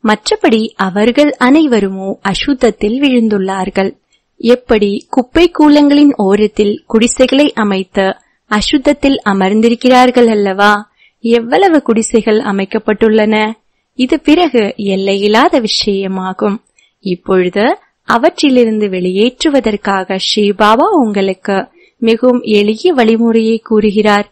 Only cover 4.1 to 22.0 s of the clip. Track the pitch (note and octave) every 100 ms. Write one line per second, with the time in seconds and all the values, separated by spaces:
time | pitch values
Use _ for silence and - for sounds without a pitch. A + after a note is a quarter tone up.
4.1 | _ _ _ A#3 B3 _ A3 G3+ G3+ _
5.1 | - A#3+ - F4 - D4+ D4 D4 C#4+ D4
6.1 | - G3 G3+ G#3 - G#3 G#3+ _ A3 A#3
7.1 | - B3+ C4+ D4 - G#3 F#3+ F#3+ - F#3+
8.1 | - _ _ _ G#3+ - D4 C#4 D4 C#4
9.1 | C4+ - G3 F#3+ G#3 A3+ A#3 B3+ B3+ B3+
10.1 | B3 A#3 G#3+ G3+ F#3+ G#3 G#3 G#3+ _ _
11.1 | _ A#3 A#3 A#3 D4+ G4 D#4 - A3 -
12.1 | A#3 G#3+ G#3+ - G3 G3 A3+ - G#3+ A3
13.1 | G#3+ G#3+ G#3+ G#3+ A3+ _ _ _ - B3+
14.1 | D#4+ - D#4 E4+ B3 G3+ - G3+ F#3+ G3
15.1 | G3 G#3 G#3+ D#4 D#4+ A3 - - G3 F#3+
16.1 | F#3+ F#3 F#3 G#3+ G3+ _ _ _ _ F#3+
17.1 | F3 - F#3+ F3+ G3 A#3 F4+ _ _ -
18.1 | A#3 D4+ - C#4 B3+ A3+ G#3+ G#3 F#3 F3+
19.1 | F#3 A#3 B3+ E4 C#4 A3 G#3 G#3+ G3 F#3
20.1 | F#3+ - - G#3 G3 G#3+ A3+ - F4+ A#3
21.1 | G3+ G3 F#3+ - G3 - _ _ _